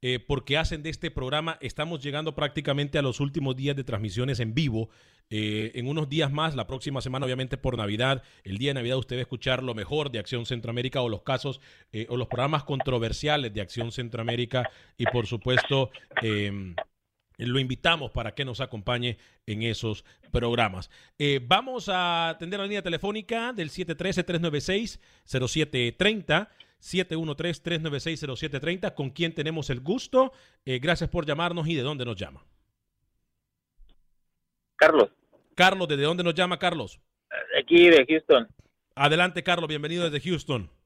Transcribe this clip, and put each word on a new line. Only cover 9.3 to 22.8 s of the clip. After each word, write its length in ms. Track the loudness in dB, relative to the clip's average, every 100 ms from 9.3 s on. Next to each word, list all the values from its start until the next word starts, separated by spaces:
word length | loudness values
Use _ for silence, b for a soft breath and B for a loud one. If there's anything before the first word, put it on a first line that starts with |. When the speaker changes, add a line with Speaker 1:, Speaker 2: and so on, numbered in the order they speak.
| -6 0 0
Speaker 1:
lo 120 | 0
mejor 360 | -6 -2 -2 -2
de 80 | -4
Acción 280 | -4 -6 -4
Centroamérica 560 | -6 -4 -4 -2 0
o 80 | -2
los 100 | -2
casos, 400 | -2 -2 -2 -8 b b b
eh, 140 | -10 -4
o 80 | -4
los 120 | -2
programas 360 | -2 0 0
controversiales 880 | -2 -4 0 0 0 -2 0 0 -2
de 80 | -6
Acción 320 | -6 -6 -6
Centroamérica 800 | -6 -8 -6 -4 -2 -2 -2 -2 b b _
y, 80 |
por 220 | 0 2 0
supuesto, 640 | -2 0 2 2 2 0 b b -4
em, 520 | 0 0 0 -4 -8 -10 -10 _ _ _ _ _
lo 220 | -2 0
invitamos 520 | 0 0 0 0 -2
para 240 | -4 -4
que 120 | -4 -6
nos 160 | -4
acompañe 560 | -6 -6 -2 0 0 -4 -10 _
en 200 | -8 -4
esos 420 | -2 -2 -2 -4 -10 _ _
programas. 580 | -2 2 2 2 0 -12 b b _
Eh, 220 | 0 0 4
vamos 440 | 2 2 -6 -2
a 400 | 0 2 0 0
atender 300 | -4 -6 -6
la 40 |
línea 180 | -4 -4